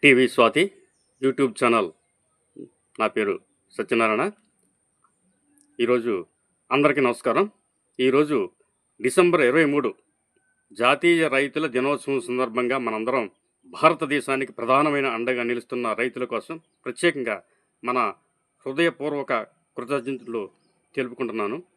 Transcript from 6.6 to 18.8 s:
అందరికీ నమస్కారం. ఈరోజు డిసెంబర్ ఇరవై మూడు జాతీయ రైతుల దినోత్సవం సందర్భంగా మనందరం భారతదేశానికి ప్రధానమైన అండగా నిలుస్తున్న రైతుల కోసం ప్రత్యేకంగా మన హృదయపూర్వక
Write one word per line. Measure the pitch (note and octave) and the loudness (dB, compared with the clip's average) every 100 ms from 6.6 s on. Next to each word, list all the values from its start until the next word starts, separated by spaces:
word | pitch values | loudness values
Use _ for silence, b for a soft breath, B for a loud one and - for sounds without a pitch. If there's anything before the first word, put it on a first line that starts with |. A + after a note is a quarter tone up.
| _ | _
అందరికీ | C3 D3 C#3+ | 2 2 2
నమస్కారం. | C3 A#2 - A#2 G3+ _ _ _ _ - | 0 0 0 0 0 _ _ _ _ -2
ఈరోజు | B2+ C3 D3+ C#3+ F#2 _ _ _ _ _ | 2 2 2 0 -4 _ _ _ _ _
డిసెంబర్ | A#2+ D3+ F3 F3 | -2 4 4 4
ఇరవై | B2+ C#3+ | 4 4
మూడు | D3+ C#3+ B2 - _ _ _ _ _ _ _ | 2 2 -2 -6 _ _ _ _ _ _ _
జాతీయ | G2 A#2+ C#3+ F3 E3+ D#3 | 0 2 4 4 4 4
రైతుల | C3 C#3 C#3 D#3 | 2 0 -2 -2
దినోత్సవం | B2 C3 C#3+ - C#3 | -2 0 -2 -2 -4
సందర్భంగా | A#2 B2 B2+ A2+ B2 C3+ | -4 -4 -2 -2 -2 -2
మనందరం | A#2 A2 A2+ C3 G#2 _ _ _ F2+ | -2 -4 -2 -2 -4 _ _ _ -20
భారతదేశానికి | - D#3+ D#3+ D#3 C#3+ B2 C3+ C3+ | 2 2 2 -2 -4 -2 -4 -4
ప్రధానమైన | - A#2 C3 D3+ C#3+ C3+ | -8 0 2 2 0 -2
అండగా | A#2 A#2+ B2 | -2 -2 -2
నిలుస్తున్న | A#2 A#2+ A#2 B2 A#2+ | -2 -4 -6 -6 -4
రైతుల | G#2+ B2 B2 | -2 -4 -4
కోసం | B2 A#2 - E3 _ _ | -6 -6 -8 -16 _ _
ప్రత్యేకంగా | - A#2+ F3 D3 A#2 G2+ _ _ _ _ | -14 -2 0 0 -4 -4 _ _ _ _
మన | A#2+ B2+ A2+ - _ _ _ _ - | -4 -2 -2 -4 _ _ _ _ -10
హృదయపూర్వక | C3+ | -2